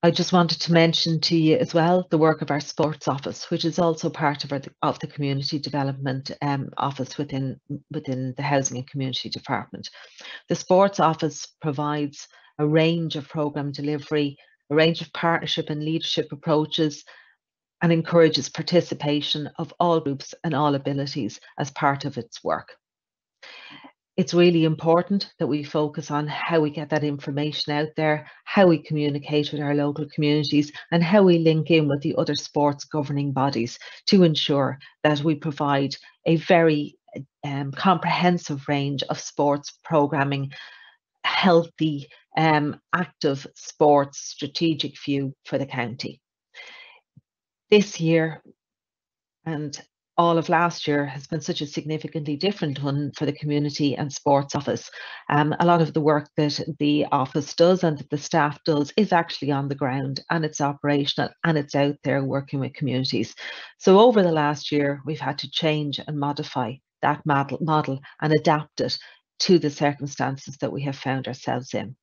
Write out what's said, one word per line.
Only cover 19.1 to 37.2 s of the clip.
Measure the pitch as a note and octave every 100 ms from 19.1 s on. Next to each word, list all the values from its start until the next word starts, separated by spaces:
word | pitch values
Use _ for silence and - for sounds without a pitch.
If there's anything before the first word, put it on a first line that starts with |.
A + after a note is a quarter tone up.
| D3 C#3+ D3+ D3 -
of | E3+ -
all | F3 E3
groups | D#3+ C#3 - -
and | E3+
all | C#3 D3
abilities | C#3 C#3 C#3 C#3 D3 G#2+ - - -
as | C#3+
part | - D3 C#3
of | C#3+ C3
its | A2+ -
work. | F2 D#2+ - - _ _ _ _ _ _ - - - - - _ _ -
It's | -
really | E3+ F3 E3
important | D#3+ D#3 D#3+ E3+ F3+ G3 - _
that | D#3+
we | D3
focus | C#3+ D#3+ D3+ D3 D3
on | D3 D3+
how | - - E3+
we | D3+
get | D3+ D3
that | D#3
information | D3 C#3+ D3+ C#3 D3+ D3 -
out | D3 D3+ -
there, | D#3 D3+ D3 -
how | - - F#3
we | D#3
communicate | - D3+ D3 C#3+ C#3+ D3 D3
with | D3
our | C#3+ C#3+
local | C#3+ D3 C#3+
communities, | - D3 D3 C#3+ D3 D3 - -
and | E3+
how | E3 G#3
we | F#3+ E3+
link | D#3+ D#3+ D#3
in | E3 D3
with | C#3
the | D3+ -
other | -
sports | C#3+ - D3+ D3 C#3+
governing | - D3+ C#3 C#3+ C#3+
bodies | C3+ C3+ C3+ A#2 - - - -
to | G3+
ensure | F3 D3 - C#3+ C3 C#3 - _
that | D3+ D3
we | D3+ D3
provide | D#3+ D3 D3 C#3 C#3 C#3 - _ -
a |
very, | E3 D#3+ F3 E3 D3+ D3 _ _ -